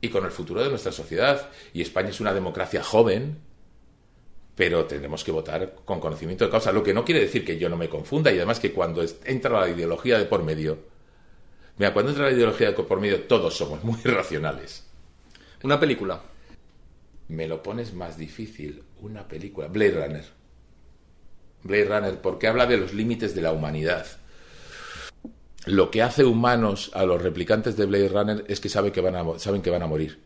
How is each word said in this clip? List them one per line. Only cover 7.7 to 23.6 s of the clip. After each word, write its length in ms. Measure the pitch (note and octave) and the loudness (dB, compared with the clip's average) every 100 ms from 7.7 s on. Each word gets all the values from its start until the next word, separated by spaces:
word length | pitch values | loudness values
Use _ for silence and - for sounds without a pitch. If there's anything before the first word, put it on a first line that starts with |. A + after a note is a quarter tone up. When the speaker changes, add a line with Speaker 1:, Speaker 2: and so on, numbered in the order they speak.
Speaker 1:
no 80 | E2+ | -2
me 120 | E2 | -4
confunda, 420 | D2+ D#2 C#3+ D3+ | -6 -4 2 4
y 60 | F#2+ | 4
además 220 | F2 A2+ | 2 0
que 120 | G2+ | 0
cuando 320 | - E2+ E2 | 0 -2 0
es, 140 | E2 - - | -4 -4 -4
entra 340 | C3 C3 A2+ | -2 2 2
la 100 | F2+ | 2
ideología 480 | E2+ E2+ E2+ B2 A#2 | 0 -2 -2 2 2
de 80 | F#2+ | 4
por 180 | G2+ | 0
medio, 360 | D#2+ D#2 D#2 D#2 - - - - - - - - - - | 0 -2 -2 -4 -8 -20 -20 -20 -20 -20 -20 -20 -20 0
mira, 160 | G2+ | 2
cuando 180 | G2+ A#2 | 2 0
entra 140 | C#3+ C#3 | 2 2
la 100 | C3 | 6
ideología 360 | A#2 G#2 G#2+ | 4 4 2
de 20 | |
por 260 | F#2+ F#2 F#2+ | 2 0 0
medio, 220 | G2+ F#2+ - | 2 0 4
todos 300 | A#2 F2 - | 4 4 -2
somos 280 | D2+ D2+ | -6 -4
muy 180 | G#2 A2+ | -4 -2
<laughs> 20 | |
racionales. 840 | B2+ A2 F2+ D#2 D#2 C2+ - - - - - _ - - - - | 0 0 0 -4 -4 -6 -10 -16 -20 -20 -20 _ -20 -20 -20 -10
Speaker 2:
Una 160 | C3 D3 | 0 2
película. 420 | D#3+ A#2+ G2 F2 - - - - - - - - - - - | 2 2 -2 -6 -10 -20 -20 -20 -20 -20 -20 -20 -20 -20 -12
Speaker 1:
Me 180 | D#2+ D#2+ | -8 -6
lo 160 | D#2+ | -6
pones 300 | G2 A2 A#2 | -8 -8 -8
más 240 | F2+ F2 D#2+ | -10 -12 -10
difícil, 680 | D#2 - A2 - D2 D2 - - | -14 -12 -14 -12 -14 -14 -20 -18
una 260 | G#2 G#2+ G2 | -16 -14 -14
película. 400 | D#2 G2 - D2+ | -12 -12 -10 -6
Blade 380 | F#2+ G#2 F2 C#2+ | 2 4 4 -2
Runner. 200 | D2+ D2+ _ _ - _ - - - _ - - - - - | -8 -12 _ _ -20 _ -20 -20 -20 _ -20 -20 -20 -20 -18
Blade 220 | F#2+ G2+ G2+ | 0 2 4
Runner, 360 | G#2 G2+ F#2 | 2 -2 -2
porque 260 | F#2 F#2 A2 | -4 0 0
habla 200 | A#2 A#2+ | 2 4
de 100 | A#2 | 2
los 160 | F#2 | 0
límites 400 | G2+ A2 A#2 G#2+ | -2 -2 -2 -2
de 80 | F#2 | -2
la 100 | E2 | 0
humanidad. 540 | D#2 | 0